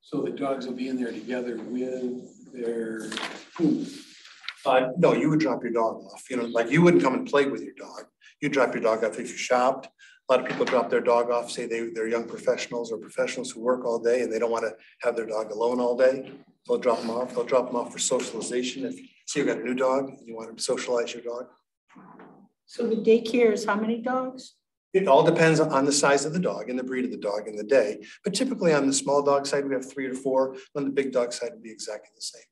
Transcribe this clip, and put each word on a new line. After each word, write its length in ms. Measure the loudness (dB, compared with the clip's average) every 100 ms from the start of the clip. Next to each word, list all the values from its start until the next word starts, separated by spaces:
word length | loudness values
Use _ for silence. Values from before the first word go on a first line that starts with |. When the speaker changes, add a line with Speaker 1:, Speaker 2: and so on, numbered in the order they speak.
Speaker 1:
So 200 | -8 -6
the 80 | -4
dogs 360 | -4 -4 -4 -6
will 80 |
be 140 | -8 -6
in 80 | -4
there 140 | -4
together 460 | -6 -6 -6 -4 -8
with 960 | -6 -6 -4 -4 -6 -8 -12 -20 -20
their 580 | -8 -6 -4 -4 -8 -8
food? 760 | -8 -8 -12 -16 0 2 2 -2 -10 -18 -20 -20 -20 -18 -8
Speaker 2:
Uh, 240 | 2 4 2 4
no, 140 | 4
you 140 | 6 4
would 100 | 2
drop 220 | 2 -2
your 100 | -2
dog 240 | 0 0 -2 -14
off. 180 | -20 -8
You 60 | -6
know, 80 |
like, 260 | -2 0 2
you 120 | 6
wouldn't 200 | 8 8
come 120 | 4
and 120 | 0 2
play 200 | 2 4
with 160 | 0
your 120 | -8
dog. 300 | -14 -16 -16 -18 _ -20 _
You'd 120 | -2
drop 200 | 2 2
your 80 | 2
dog 200 | 0 2
off 160 | 0 -4
if 120 | -10
you 60 | -8
shopped. 520 | 0 2 2 0 -6 _ -20 _ _
A 40 |
lot 80 | 2
of 40 | 2
people 160 | -2
drop 240 | 2 2 2
their 100 | 0
dog 300 | 4 4 4
off, 200 | -2 -2
say 160 | -8 -6
they, 220 | -4 -4
they're 120 | -4 -2
young 200 | -2 -4
professionals 640 | -6 -2 -2 -2 -8 -8
or 60 | -10
professionals 520 | -10 -4 -4 -4 -8
who 100 | -6
work 240 | -2 0
all 140 | 0 0
day 220 | 2 2
and 100 | 0
they 60 | 0
don't 120 | 0
wanna 200 | 0 -4 -8 -20 _
have 140 | -4 -2
their 100 | -4
dog 240 | -4 -4
alone 300 | -2 0 2
all 160 | 0 4
day. 340 | 4 4 -6 -16 _ _ -4
They'll 100 | 0
drop 220 | 2 0
them 100 | -2
off. 240 | -4 -4
They'll 100 | -4
drop 220 | 0 0 0
them 80 | -4
off 160 | -6
for 60 | -4
socialization. 840 | -2 0 -2 -8 -4 -4 -4 -6
If 120 | -8 -10
you 60 | -16 _ -8
see 140 | -2
you've 80 | 0
got 100 | -2
a 60 |
new 100 | -2
dog, 360 | 0 2 0 -2 -10
you 120 | -16 -14
want 180 | -14 -10
to 60 |
socialize 520 | -4 -4 0 -2 -2
your 80 | -6
dog. 240 | -10 -10 -12 _ _ _ _ -20 -20 -20 -20 -20 _ _ _
Speaker 3:
So 200 | -4 -2
the 100 | 0
daycare 560 | 4 4 4 2 4
is 120 | 2
how 120 | 0 0
many 260 | 0 -2
dogs? 540 | -2 -2 -4 -8 -18 _ _ _ _
Speaker 2:
It 160 | 0 6
all 140 | 6
depends 380 | 6 6 6 6
on 240 | 4 4 2
the 60 |
size 340 | 4 4 4 2
of 80 |
the 40 | -2
dog 300 | -2 -4 -6
and 100 | -6
the 60 |
breed 220 | -4 -4 -4
of 40 |
the 60 | -4
dog 320 | -4 -4 -6
and 100 | -10
the 60 |
day. 400 | 2 4 4 -2 -12 -8
But 120 | -6
typically 400 | -2 -2 0 2
on 120 | 4 2
the 60 |
small 300 | 0 2 2
dog 240 | 4 2 2
side, 200 | -2 0
we 60 |
have 160 | -4 -6
three 180 | -8 -6
to 60 |
four. 420 | -4 -2 0 0 -2 -10 -4
On 80 |
the 60 | -2
big 200 | -2 0
dog 200 | 0 -2
side, 160 | -4 -8
it 40 |
would 80 | -10
be 80 | -18
exactly 400 | -14 -12 -12 -16
the 60 | _
same. 220 | -14 -14 _